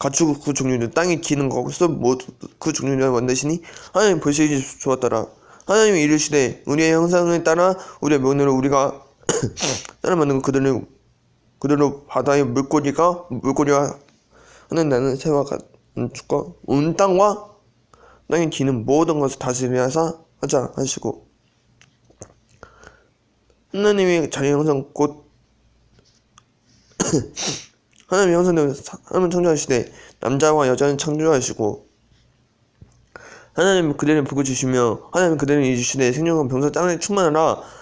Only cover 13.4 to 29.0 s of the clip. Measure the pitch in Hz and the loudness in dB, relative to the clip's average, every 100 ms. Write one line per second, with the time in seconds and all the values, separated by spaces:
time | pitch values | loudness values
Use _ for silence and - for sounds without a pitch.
13.4 | 127 135 143 143 143 - _ _ _ _ | -4 0 2 2 0 -6 _ _ _ _
14.4 | - - - 165 156 123 135 139 160 143 | -20 -20 -6 -2 0 0 0 -2 -2 0
15.4 | 131 - - _ _ - 123 - - 143 | -2 -6 -10 _ _ -8 -8 -8 -6 -6
16.4 | - - - 135 156 170 196 185 208 202 | -6 -10 -4 0 0 2 2 4 2 0
17.4 | - - _ _ _ _ _ _ - 160 | -8 -20 _ _ _ _ _ _ -4 -2
18.4 | 160 - 135 127 117 143 165 151 135 - | -2 -2 -2 -2 0 2 2 0 -2 -4
19.4 | 127 123 127 127 127 151 165 165 _ _ | -6 -4 -2 0 0 0 -2 -4 _ _
20.4 | 143 147 120 - 135 - 113 - - _ | -2 -2 -2 -4 -6 -6 -8 -10 -14 _
21.4 | _ _ _ _ _ _ _ - - _ | _ _ _ _ _ _ _ -20 -20 _
22.4 | _ _ - _ - - _ _ _ _ | _ _ -20 _ -20 -20 _ _ _ _
23.4 | _ _ _ 190 208 208 185 170 139 - | _ _ _ -2 0 2 2 0 -2 -2
24.4 | 139 143 156 139 135 - 147 147 - _ | 0 0 2 0 -2 -2 -2 -2 -20 _
25.4 | _ _ _ _ _ _ _ _ _ _ | _ _ _ _ _ _ _ _ _ _
26.4 | _ _ _ _ _ - - 156 - - | _ _ _ _ _ -8 -2 -2 -2 -8
27.4 | - - - _ _ _ - 185 190 170 | -8 -8 -12 _ _ _ -4 0 2 4
28.4 | 180 165 143 131 - - | 2 2 0 -2 -10 -18